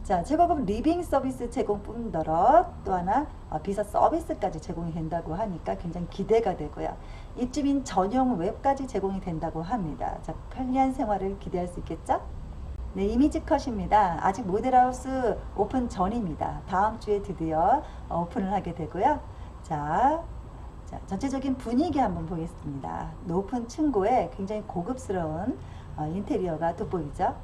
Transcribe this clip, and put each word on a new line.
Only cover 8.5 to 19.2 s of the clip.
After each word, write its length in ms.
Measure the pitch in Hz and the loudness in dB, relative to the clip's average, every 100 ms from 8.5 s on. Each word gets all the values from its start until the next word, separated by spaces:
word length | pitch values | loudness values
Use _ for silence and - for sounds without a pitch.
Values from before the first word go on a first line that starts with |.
| - 269 269 269 | 0 0 0 0
제공이 320 | 202 190 190 | -2 -2 -2
된다고 420 | 185 160 160 160 | -4 -2 -2 -4
합니다. 540 | 170 240 165 139 - - | -2 -2 -2 -4 -6 -6
자, 120 | - - - | -8 -8 -10
편리한 440 | - 254 254 269 | -6 0 4 4
생활을 440 | 262 226 202 190 196 | 2 0 0 0 -4
기대할 280 | 185 180 175 | -4 -2 -2
수 140 | 175 | -6
있겠죠? 400 | - 160 - - - - - - - - - | -8 -8 0 0 0 -10 -10 -10 -8 -8 -6
네, 120 | 185 196 | 0 2
이미지 380 | 233 294 311 | 6 4 4
컷입니다. 840 | - 285 277 214 175 208 190 165 - | 2 2 2 -2 4 6 6 4 2
아직 220 | 196 214 | 0 0
모델하우스 920 | 196 247 254 254 254 262 262 247 185 - - | 2 6 8 6 4 -4 0 2 0 -4 -2
오픈 320 | 208 262 240 | 0 2 0
전입니다. 720 | - 185 233 196 147 - 147 - | 0 0 0 -2 -2 -4 -4 -2
다음 280 | 185 214 226 | 2 2 0
주에 200 | - 202 | 0 0
드디어, 600 | 196 160 160 156 180 269 - - - | 0 -4 0 4 4 4 2 -12 -4
어, 140 | 165 | -2
오픈을 320 | 170 - 190 | -2 -2 0
하게 200 | 190 175 | -2 -2
되고요. 460 | 160 151 175 240 285 | -6 -6 2 2 2